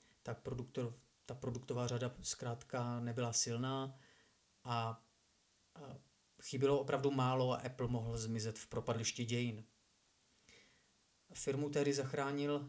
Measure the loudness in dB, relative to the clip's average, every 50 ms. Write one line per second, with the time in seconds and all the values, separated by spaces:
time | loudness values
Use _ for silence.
0 | -20 -20 -20 _ -8 -8 -6 -6 -4 -6 -4 -4 -6 -6 -4 -4 -2 -2 -4 -8
1 | -18 _ _ _ -12 -10 -10 -4 -4 -4 -4 -4 -4 -2 0 0 0 0 0 0
2 | -2 -2 -4 -4 -6 -6 -6 -4 -4 -4 -4 -6 -6 -4 -2 -2 0 0 0 -2
3 | -2 -2 0 0 0 2 2 2 2 2 0 0 0 0 0 -2 -2 -4 -8 -12
4 | -20 -20 -20 -20 -20 -20 _ _ _ _ _ _ -4 0 0 2 2 0 -2 -6
5 | -12 _ _ _ _ _ _ _ _ _ _ _ _ _ -18 -16 -14 -12 -14 -14
6 | -16 -20 _ _ _ _ _ -16 -10 -6 0 4 6 6 6 6 4 2 2 2
7 | 4 2 4 4 4 4 4 4 4 4 2 0 -2 -6 -4 -2 0 0 0 0
8 | 0 -2 -2 -2 -2 0 0 0 -2 -2 -4 -6 -8 -6 -4 -4 0 0 0 0
9 | 0 -2 -2 -2 0 0 2 0 0 0 -2 -6 -10 -14 -20 _ _ _ _ _
10 | _ _ _ _ _ -20 _ _ -20 -20 -20 -20 -20 -20 -20 -20 _ _ _ _
11 | _ _ _ _ _ -14 -10 -6 -2 0 0 0 0 2 2 4 4 4 4 2
12 | 0 0 0 0 0 0 0 0 0 2 0 0 -2